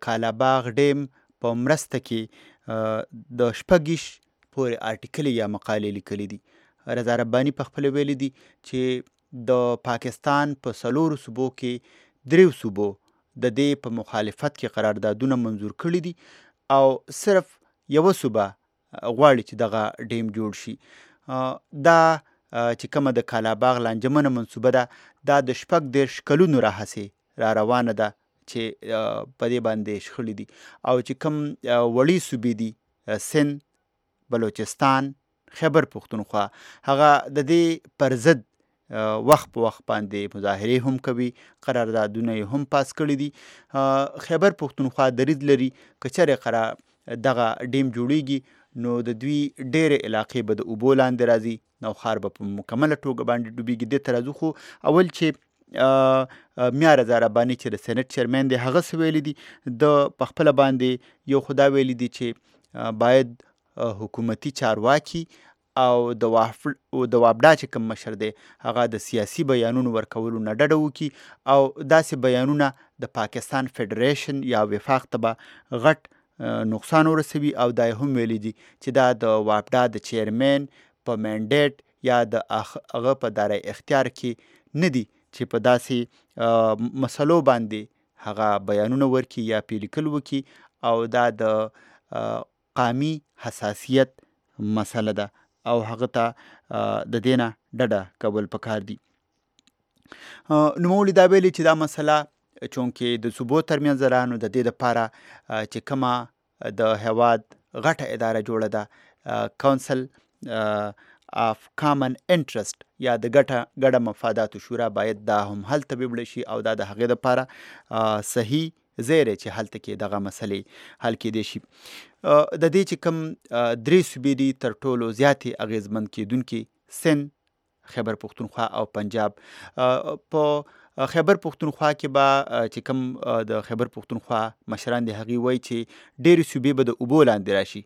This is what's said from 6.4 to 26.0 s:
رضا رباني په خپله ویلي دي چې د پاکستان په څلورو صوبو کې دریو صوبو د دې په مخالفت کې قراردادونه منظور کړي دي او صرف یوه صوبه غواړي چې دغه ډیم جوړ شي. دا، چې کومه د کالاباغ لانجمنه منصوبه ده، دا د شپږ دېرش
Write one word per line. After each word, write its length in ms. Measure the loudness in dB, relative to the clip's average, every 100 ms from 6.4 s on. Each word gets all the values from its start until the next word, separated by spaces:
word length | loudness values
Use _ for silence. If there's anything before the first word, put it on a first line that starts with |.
| _ _ _ _ -8 -6
رضا 160 | -2 0
رباني 320 | 2 2 0 -2
په 100 | -8
خپله 220 | -2 -2 0
ویلي 200 | -2 -2
دي 60 | -6 _ _ _ -10
چې 140 | -4 -2 -4 -8 _ _ -10 0
د 320 | 2 2 -2 -4
پاکستان 680 | -6 -6 -6 0 0 0 -4 -8
په 120 | -8
څلورو 360 | -4 0 0 -2
صوبو 240 | -10 -6 -6 -4
کې 120 | -8 -8 _ _ _ _ 2
دریو 180 | 6 6 6
صوبو 300 | -6 -2 -4 -4 _ _ _ -4 -2
د 100 | 0
دې 240 | 0 0 -6
په 80 | -8
مخالفت 580 | -6 -4 -4 -4 -8 -6
کې 160 | -8 -2
قراردادونه 640 | 0 0 -2 -2 -2 0 -2
منظور 280 | -6 -8 -8 -4
کړي 160 | -4 -4
دي 80 | -12 _ -20 _ _ 0 4
او 80 | 4 2 -6 -6
صرف 360 | 2 2 0 _ _ _ -2 4
یوه 160 | 4 2
صوبه 240 | 0 0 -2 -4 _ _ _ -10 -6 4
غواړي 280 | 6 6 0
چې 80 | -4
دغه 180 | -2 -2 -4 -6 -8
ډیم 180 | -6 -4 -4
جوړ 140 | -6 -6
شي. 140 | -12 -16 _ -20 -20 _ -10 -6 -6 -8 _ 2 6
دا، 100 | 8 8 4 _ _ _ -2 -2 -2
چې 80 | -4
کومه 180 | -2 0 0
د 60 | 0
کالاباغ 480 | -2 -2 2 2 2 0
لانجمنه 440 | -2 0 2 2
منصوبه 380 | 0 -6 -2 2
ده، 80 | 2 0 -8 -20 _ 2
دا 80 | 2 2
د 80 | -4
شپږ 280 | 0 -2 0
دېرش 240 | 0